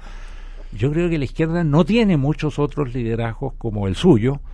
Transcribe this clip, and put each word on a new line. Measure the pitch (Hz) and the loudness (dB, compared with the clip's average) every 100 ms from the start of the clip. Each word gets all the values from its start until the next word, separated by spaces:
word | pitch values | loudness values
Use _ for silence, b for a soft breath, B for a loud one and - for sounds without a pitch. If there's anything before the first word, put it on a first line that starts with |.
| B B B B B B B | B B B B B B B
yo | 107 131 | -2 0
creo | 151 175 | 0 0
que | 165 | 0
la | 135 | -2
izquierda | - 160 175 | -2 0 0
no | 160 147 175 | 2 4 4
tiene | 226 214 156 | 4 4 2
muchos | 135 151 151 147 | 2 0 -2 -2
otros | 143 147 131 | -2 -2 -4
liderazgos | 131 113 113 117 110 135 - | -2 -2 -2 -4 -4 -8 -6
como | 117 104 98 | -6 -2 -2
el | 87 | 2
suyo, | 185 117 120 143 - | 6 6 4 -2 -6